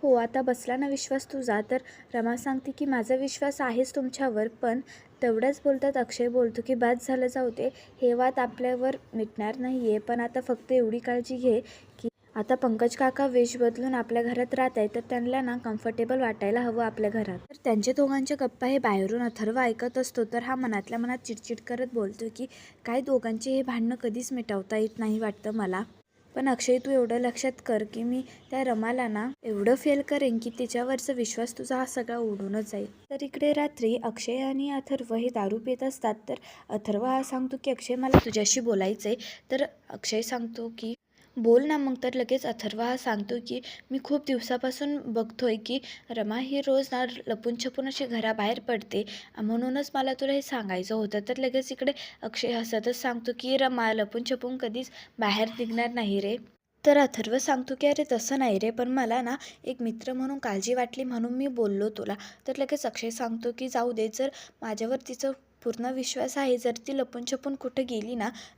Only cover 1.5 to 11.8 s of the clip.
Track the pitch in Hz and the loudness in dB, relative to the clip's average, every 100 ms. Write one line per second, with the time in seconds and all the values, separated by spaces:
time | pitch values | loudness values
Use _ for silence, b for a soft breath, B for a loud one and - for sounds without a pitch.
1.5 | 208 214 254 - B B 240 226 240 269 | 0 2 -2 -4 B B -2 0 -2 -2
2.5 | 262 285 262 285 254 220 262 269 - 285 | -4 -4 -4 0 0 2 2 0 0 -2
3.5 | 277 262 233 262 - 254 262 269 214 220 | 0 0 2 0 0 -4 0 0 2 -2
4.5 | 226 240 233 - B B - 247 220 247 | 0 0 0 -4 B B -2 0 4 2
5.5 | 277 285 269 277 269 240 - 240 240 233 | 2 2 4 2 2 -2 0 2 4 2
6.5 | 233 233 254 240 247 - 262 254 254 254 | 0 0 2 4 2 2 0 2 0 -2
7.5 | 240 254 B B - 254 240 254 269 247 | 0 -4 B B 0 2 4 4 2 -2
8.5 | - 247 254 254 277 - 220 220 220 208 | 0 -2 2 0 -2 -6 -4 -4 -2 -4
9.5 | 262 254 262 233 214 214 240 240 254 247 | -2 -2 0 2 0 0 -2 0 -2 -2
10.5 | 240 - 262 226 240 247 247 240 254 254 | -2 4 4 4 0 0 -2 -2 0 4
11.5 | 226 247 B | 4 0 B